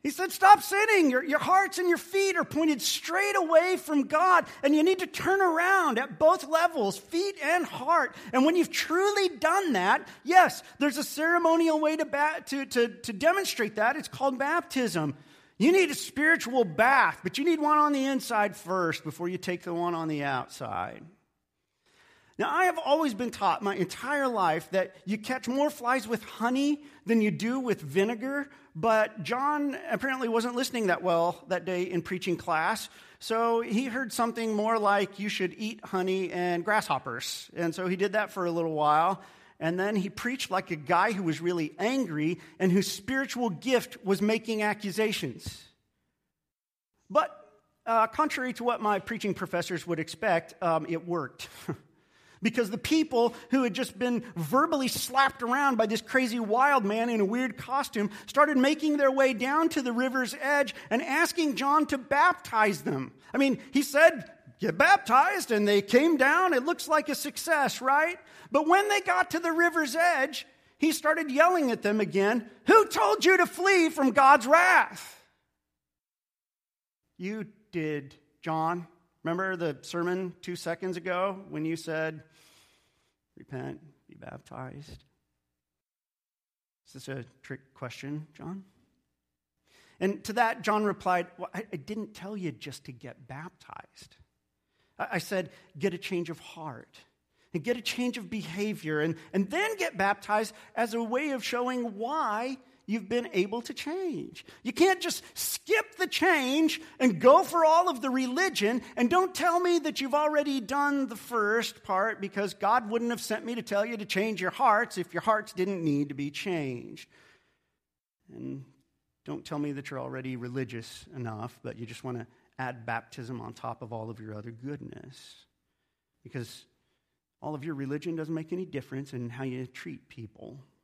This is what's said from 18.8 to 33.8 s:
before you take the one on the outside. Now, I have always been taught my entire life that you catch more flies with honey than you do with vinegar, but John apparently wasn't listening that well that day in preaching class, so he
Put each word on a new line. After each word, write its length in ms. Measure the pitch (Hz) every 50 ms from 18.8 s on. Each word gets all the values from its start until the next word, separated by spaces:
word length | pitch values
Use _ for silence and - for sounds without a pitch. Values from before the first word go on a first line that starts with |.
| 175 160 151 - -
before 260 | 156 135 - 175 175
you 80 | 185 175
take 240 | - 190 180 175
the 100 | - 180
one 220 | 170 170 175 175 170
on 140 | 165 160 160
the 160 | 151 143 143
outside. 800 | 139 135 123 - - - - 131 113 101 87 90 - 58 - - 160 _ _ _ _ _ _ _ _ _ _ _ _ _ _ _ _ _ _ _ _ _ _ _ _ _
Now, 140 | - - -
I 140 | 285 339 370
have 140 | 359 330 330 302
always 300 | 254 285 311 320 277 214
been 160 | 190 247 233
taught 320 | 226 - 202 185 160 -
my 140 | 202 202 196
entire 500 | - 180 180 - - - 254 294 285 277
life 420 | 254 240 208 185 165 160 165 165 -
that 240 | 180 190 185 - - - _
you 120 | 180 214
catch 300 | 214 214 - 262 254 -
more 240 | 233 254 277 294 302
flies 380 | 294 - 240 240 254 269 208 214
with 140 | 233 220 -
honey 580 | - - - 220 240 254 269 285 285 294 294 - - - - _
than 140 | 196 233 226
you 100 | 214 214
do 300 | 165 139 208 226 254 269
with 200 | 254 240 190 -
vinegar, 680 | 156 139 135 190 196 220 240 214 247 269 277 285 277 - - - - _ _
but 480 | 160 170 233 220 220 214 214 220 226
John 560 | 156 143 233 254 277 294 302 294 285 285 262 - - -
apparently 380 | 226 202 254 269 262 262 262
wasn't 300 | 240 226 233 226 247 240
listening 320 | 247 269 262 - 233 220 185
that 120 | 175 -
well 440 | 180 185 170 170 170 175 170 - -
that 180 | - 185 175 165
day 200 | 185 185 180 185
in 180 | 190 185 175
preaching 340 | 170 - 185 180 - 190 170
class, 520 | 170 - - 160 156 160 185 220 - - - - - - - - _
so 400 | - - 226 226 233 233 233 226
he 240 | 233 - 202 226